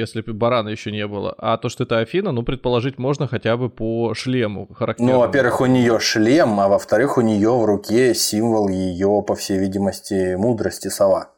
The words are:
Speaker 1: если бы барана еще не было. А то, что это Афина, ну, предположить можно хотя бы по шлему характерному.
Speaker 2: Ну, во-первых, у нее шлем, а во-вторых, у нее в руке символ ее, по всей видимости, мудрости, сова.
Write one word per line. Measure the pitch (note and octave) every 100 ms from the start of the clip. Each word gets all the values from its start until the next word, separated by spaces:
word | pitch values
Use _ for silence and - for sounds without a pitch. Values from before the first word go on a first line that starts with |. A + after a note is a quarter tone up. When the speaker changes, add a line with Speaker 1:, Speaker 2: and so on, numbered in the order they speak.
Speaker 1:
если | A2 A2+
бы | A2
барана | G#2+ A#2 A#2+ G#2+
еще | A2 G#2
не | G#2 G#2
было. | G#2 G2 -
А | A2 A2+
то, | B2
что | -
это | B2 A2+
Афина, | A2+ F3 G3+
ну, | A#2+
предположить | A#2+ C3+ B2+ A#2+ C3+ C3
можно | B2+ C#3+ C#3+
хотя | A2+ A2 A#2+
бы | B2+
по | - A2+ A#2 A#2
шлему | A2 - B2+ G#2+ F#2+ G2
характерному. | - A2 A2 A#2+ B2+
Speaker 2:
Ну, | A#2
во-первых, | C#3 B2 -
у | B2+
нее | B2+ A#2 A2
шлем, | - A2 G#2+ D#3 C#3+ G2+
а | G2
во-вторых, | G2 - G#2+ C#3+ -
у |
нее | A2+ G#2+ G#2+ B2
в | G#2+
руке | G2+ - A2 B2+
символ | - - G#2 A#2 A2 G2+
ее, | F#2 F#2 F2 G2 G#2
по | G2+
всей | G2+ - G2
видимости, | F#2+ G2 G2 - - G2 F#2 F#2
мудрости, | A2+ A2 F#2+ - -
сова. | - - F3 -